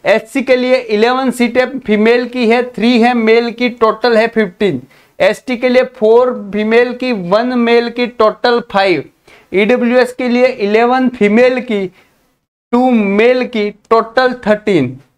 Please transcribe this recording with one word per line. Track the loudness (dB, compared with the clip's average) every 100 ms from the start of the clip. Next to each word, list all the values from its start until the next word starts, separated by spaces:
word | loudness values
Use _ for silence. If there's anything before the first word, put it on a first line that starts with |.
| 0
एससी | -2 -2 -6
के | 0 0
लिए | 2 0
इलेवन | 0 0 0 0 -2
सीटें | -2 -2 0 -2 -6
फीमेल | -2 0 2 2 -2
की | -2 0
है, | 0
थ्री | -2 -2 0 2
है | 2
मेल | 2 2 2 0
की, | -4 -6
टोटल | 0 -2 0 0 2
है | 0
फिफ्टीन। | -2 -4 -2 -4 -4 -10 _ _ _
एसटी | -2 -2 -8 -4
के | 0
लिए | 0 0 -2
फोर | 2 4 2 -4 -8
फीमेल | -6 0 2 0
की, | -4 -4
वन | -4 -2 0 0 -2
मेल | 2 2 0
की, | -4 -6
टोटल | 0 0 0 -2 -2 -2
फाइव। | 0 0 0 -4 _ _ -20 _
ईडब्ल्यूएस | -2 2 2 2 0 0
के | -4 -2
लिए | 0 0
इलेवन | 0 0 2 2 0 -2
फीमेल | 0 0 4 2 0
की, | -4 -6 -6 _ _ _ _ _ _ _ _
टू | 0 2
मेल | 0 0 2 2 0 -2
की, | -4 -6 -8 _
टोटल | 0 0 -2 -2 -2 -2
थर्टीन। | -2 0 0 -2 -6 _